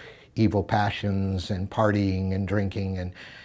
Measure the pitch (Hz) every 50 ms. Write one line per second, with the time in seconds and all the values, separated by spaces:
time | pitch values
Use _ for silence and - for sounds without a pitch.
0 | - - - - - - - - 110 101 98 101 95 - - 104 104 104 - -
1 | - 101 98 98 98 95 95 95 87 - 104 90 95 101 - - 110 104 101 101
2 | 101 98 92 95 95 95 95 95 101 92 98 104 98 95 - 107 98 95 95 92
3 | 90 90 90 - - - - -